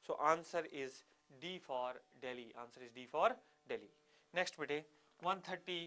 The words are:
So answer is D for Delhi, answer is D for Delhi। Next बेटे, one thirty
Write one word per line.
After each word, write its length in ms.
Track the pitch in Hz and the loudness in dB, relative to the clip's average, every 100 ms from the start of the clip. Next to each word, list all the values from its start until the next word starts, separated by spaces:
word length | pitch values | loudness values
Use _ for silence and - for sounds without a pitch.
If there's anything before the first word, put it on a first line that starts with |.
| - | -2
So 100 | 156 147 | 4 6
answer 320 | 165 165 170 156 | 6 4 -2 -2
is 320 | 143 135 131 - - _ 135 | -4 -4 -6 -20 -20 _ -10
D 160 | 165 185 - | -8 -8 -4
for 260 | 127 123 127 - 135 | -2 -2 -4 -12 -8
Delhi, 240 | 127 123 117 120 | -6 -6 -8 -12
answer 200 | 120 127 123 | -12 -12 -14
is 40 | 120 | -12
D 80 | 123 | -4
for 160 | 151 208 254 - _ - | 4 4 4 -10 _ -4
Delhi। 220 | 117 104 - _ - _ | -4 -4 -20 _ -20 _
Next 240 | 175 175 - | 0 0 -2
बेटे, 220 | 139 147 151 - - _ | -2 -2 -2 -20 -20 _
one 180 | 170 190 | -2 0
thirty 380 | 180 175 - 175 | -2 -6 -4 -4